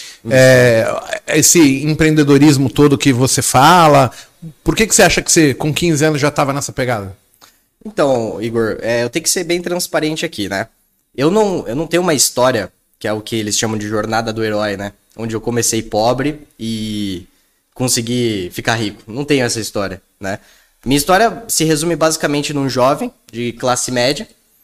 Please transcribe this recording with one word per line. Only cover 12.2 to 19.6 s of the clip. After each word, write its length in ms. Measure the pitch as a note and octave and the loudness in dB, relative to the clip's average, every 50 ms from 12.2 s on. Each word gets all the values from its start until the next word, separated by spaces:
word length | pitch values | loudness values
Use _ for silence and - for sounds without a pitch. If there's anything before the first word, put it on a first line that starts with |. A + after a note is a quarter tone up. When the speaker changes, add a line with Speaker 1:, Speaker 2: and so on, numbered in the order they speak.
| - - - B2+ B2 C3 B2 G#2+ F#2 F2 _ _ _ _ _ - | 0 -2 0 0 2 2 2 0 -4 -8 _ _ _ _ _ -10
Speaker 1:
que 80 | - G#2+ | -6 -6
é 40 | |
o 80 | G#2+ G#2+ | -6 -6
que 140 | G#2+ - A#2 | -6 -6 -6
eles 220 | A2 G#2+ G#2 G2+ - | -4 -4 -4 -4 -2
chamam 180 | A#2+ A2+ A2 | -2 -2 -4
de 100 | G#2+ G#2 G#2 | -4 -6 -4
jornada 440 | A2 G#2+ G#2 A2 A2 A2+ A#2 A2+ | -4 -4 -4 -2 -2 -2 -2 -4
do 120 | A2 A2+ A2 | -4 -4 -4
herói, 320 | G#2+ G#2+ G#2 G#2+ G#2 G2+ | -2 -2 -2 -2 -4 -4
né? 160 | F#2+ G2+ G2+ - _ _ _ _ | -6 -8 -10 -12 _ _ _ _
Onde 180 | - A2+ A2+ A2+ | -10 -8 -6 -6
eu 40 | G#2+ | -6
comecei 420 | - A#2+ A#2 A#2+ A2+ - A#2 A2+ | -4 -4 -2 -2 -2 -2 -2 -4
pobre 640 | A2 - - G#2 A2 A#2 B2+ C3 C3+ D3 D3+ D3+ - - _ - | -4 -2 0 0 2 2 2 0 -2 -4 -6 -8 -12 -20 _ -10
e 680 | A2 A2+ A2+ A2 A2 G#2+ G#2+ G#2 G#2 G2 F#2 F2 F2 _ _ _ _ _ _ _ _ _ _ | -8 -8 -6 -6 -6 -6 -6 -6 -6 -6 -6 -8 -12 _ _ _ _ _ _ _ _ _ _
consegui 760 | - B2+ B2 - B2 A2+ A2+ B2 B2 A#2+ A2+ G#2+ G2 F2+ F2 - | -6 -4 -2 -2 -2 -2 -2 -2 -2 -2 -2 -2 -4 -6 -8 -10
ficar 220 | - - B2 A2+ | -6 -4 -4 -2
rico. 260 | A2+ A2+ G2+ - - - | -2 -4 -6 -8 -10 -14
Não 180 | A2+ G#2+ C3 D3 | -12 -10 -6 -2
tenho 200 | C#3+ D3 C3+ B2 | 0 0 0 0
essa 160 | A#2 - A#2 | -2 -4 -6